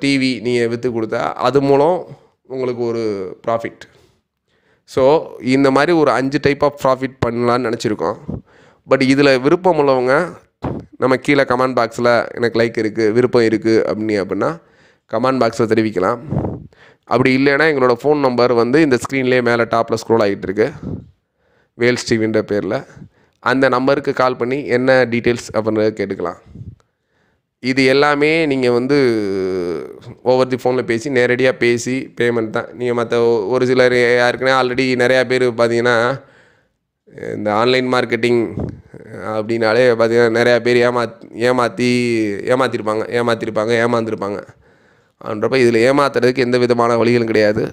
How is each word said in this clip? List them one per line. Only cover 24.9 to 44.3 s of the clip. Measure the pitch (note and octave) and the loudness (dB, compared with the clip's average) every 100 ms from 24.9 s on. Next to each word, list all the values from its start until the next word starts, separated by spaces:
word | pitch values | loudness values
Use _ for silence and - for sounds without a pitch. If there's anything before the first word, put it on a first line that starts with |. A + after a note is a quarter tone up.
| C3 A#2+ A#2 | 2 2 0
டீட்டெயில்ஸ் | B2 A#2+ - A2 | 0 -2 -4 -4
அப்படின்றத | A2 G#2+ A2 G#2+ | -2 0 0 -2
கேட்டுக்கலாம். | G2 F#2+ F2 F2 - - - - _ _ _ _ _ _ _ _ B2 | -6 -6 -8 -10 -16 -20 -20 -20 _ _ _ _ _ _ _ _ -4
இது | C3 C3 | 2 2
எல்லாமே | C3+ D3 C#3+ D3+ E3 D#3 | 4 2 2 2 2 0
நீங்க | C3+ B2 A#2+ | 0 2 0
வந்து | C3 C#3+ B2+ A2 G2+ G2 F#2 F#2 F2 D#2 B1+ A1+ A#2+ - A#2+ | 2 2 2 0 -2 -4 -4 -4 -4 -6 -10 -16 -20 -6 0
over | B2+ B2+ | 2 0
the | B2 | -2
phone-ல | B2+ B2+ A2+ | -2 -2 -2
பேசி, | A#2 C#3+ B2+ | -4 -2 0
நேரடியா | B2 B2 C3 - | 2 2 0 2
பேசி | A#2+ A#2+ B2+ C3 - - | 0 0 -2 -6 -6 -4
பேமெண்ட் | A#2+ A#2 A2 A2+ | -2 -2 -4 -6
தான். | - F2 | -8 -6
நீங்க | B2 A#2+ | -4 -2
மத்த | A2+ A#2 A#2 | -2 0 2
ஒ-, | A#2 G2 | 2 0
ஒரு | B2+ B2+ | 0 2
சிலர் | B2+ B2+ B2 A#2+ B2 | 2 2 4 2 2
யாருக்குன்னா | B2 A#2+ C3 C3 | 2 0 0 0
already | B2+ B2 C3 B2 | 0 0 -2 0
நிறையா | B2 C3 B2 | 2 2 2
பேர் | B2+ B2 A2+ | 0 0 0
பார்த்தீங்கன்னா, | A#2 A#2 B2 A2+ A#2+ C3+ - _ _ _ _ _ _ _ _ - A2 A2 | 0 2 2 2 0 -2 -10 _ _ _ _ _ _ _ _ -14 -10 -6
இந்த | G#2 G#2 | -2 0
ஆன்லைன் | A#2+ B2+ B2+ | 2 2 2
மார்க்கெட்டிங் | B2 A#2+ A#2 A#2+ A#2+ G2 - - - - - - A2 G2 A2 | 0 0 0 2 2 0 -4 -8 -10 -18 -20 -20 -14 -8 -6
அப்படின்னாலே | G#2+ A#2 A2 A2+ B2+ A2+ | -4 0 2 4 4 4
பார்த்தீங்கன்னா | A#2 A#2 A#2+ A2+ | 2 4 4 4
நிறையா | A#2+ A#2+ A#2 | 2 2 2
பேர் | B2 A#2+ | 2 2
ஏமாத்-, | A#2+ A#2 - - G2 B2 | 0 -4 -8 -16 -4 0
ஏமாத்தி, | B2+ A#2+ G2 B2 B2 A#2+ A2+ G#2+ G2+ G2+ | 2 0 -2 0 0 0 -2 -2 -4 -2
ஏமாத்திருப்பாங்க, | B2+ B2+ A#2 G#2+ A2 G#2 A#2+ | 0 0 -4 -4 -4 -4 -2
ஏமாத்திருப்பாங்க, | A#2+ A2+ A#2 G#2 A2 A#2 A#2 | -2 -2 -4 -4 -2 0 0
ஏமாந்துருப்பாங்க. | A#2 A2 G#2+ G2+ | 0 -2 -4 -6